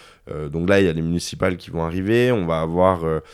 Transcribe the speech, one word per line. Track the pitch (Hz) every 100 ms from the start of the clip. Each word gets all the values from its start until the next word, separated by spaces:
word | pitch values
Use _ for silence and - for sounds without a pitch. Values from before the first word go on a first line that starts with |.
| - _ -
euh, | 76 76
donc | 78 87
là, | 98
il | 95
y |
a |
les | 80
municipales | 82 87 - 78 92 87
qui | -
vont | 82
arriver. | 82 87 95 117 123
On | 120 85
va | 80
avoir, | 80 85 92 92
euh, | 82 78 -